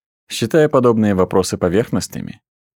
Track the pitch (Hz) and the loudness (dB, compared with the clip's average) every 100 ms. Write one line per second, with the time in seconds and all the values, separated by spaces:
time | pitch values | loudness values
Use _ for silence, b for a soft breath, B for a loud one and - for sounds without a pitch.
0 | _ _ _ - 113 165 151 135 120 110 | _ _ _ -8 -2 2 2 2 2 2
1 | 107 92 90 95 90 98 92 92 123 92 | 2 2 0 0 -2 -2 0 0 -2 -4
2 | - - 50 - _ _ _ | -6 -10 -14 -16 _ _ _